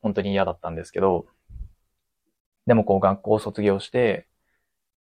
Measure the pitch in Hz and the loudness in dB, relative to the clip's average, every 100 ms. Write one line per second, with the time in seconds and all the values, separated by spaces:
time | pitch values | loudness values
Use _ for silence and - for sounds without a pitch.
0 | 110 101 98 98 95 - 82 82 - - | -4 -2 0 0 0 -2 -8 -10 -8 0
1 | 95 87 - _ - - - _ _ _ | 2 2 -4 _ -20 -16 -16 _ _ _
2 | _ _ _ _ _ _ - 117 104 98 | _ _ _ _ _ _ 2 2 2 2
3 | 95 101 104 107 110 101 104 98 - 123 | 2 0 0 -2 -2 -2 0 0 -2 0
4 | 117 - - _ _ _ _ _ _ _ | 0 0 -8 _ _ _ _ _ _ _
5 | _ | _